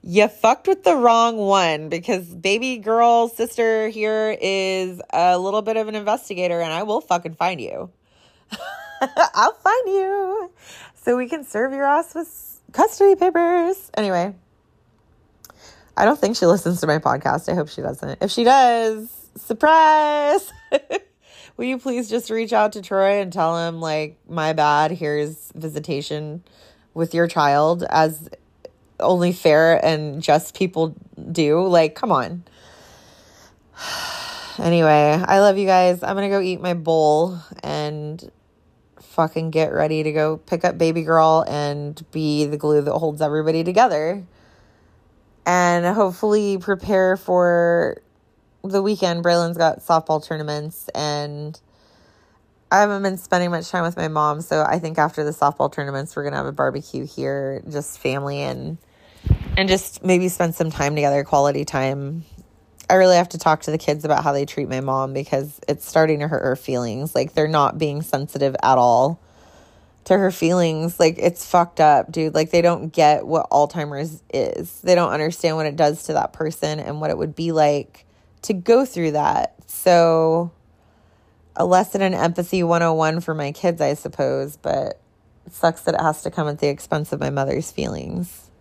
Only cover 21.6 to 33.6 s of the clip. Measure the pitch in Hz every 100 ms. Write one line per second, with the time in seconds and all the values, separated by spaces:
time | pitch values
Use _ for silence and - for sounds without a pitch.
21.6 | 247 262 269 240 220 226 226 220 226 220
22.6 | 208 214 185 196 196 202 190 180 165 170
23.6 | 170 165 160 156 151 156 _ 165 156 156
24.6 | 147 147 156 175 156 147 147 160 - -
25.6 | 156 156 151 143 143 151 151 160 _ _
26.6 | _ _ _ 160 165 170 170 170 147 143
27.6 | 151 175 - 160 160 151 160 - _ _
28.6 | - _ _ _ 131 180 175 175 165 151
29.6 | 165 165 - 156 151 143 160 151 - -
30.6 | 185 170 160 - - - - 165 147 160
31.6 | 190 175 160 - 240 151 107 175 - _
32.6 | - - - - _ _ _ _ - _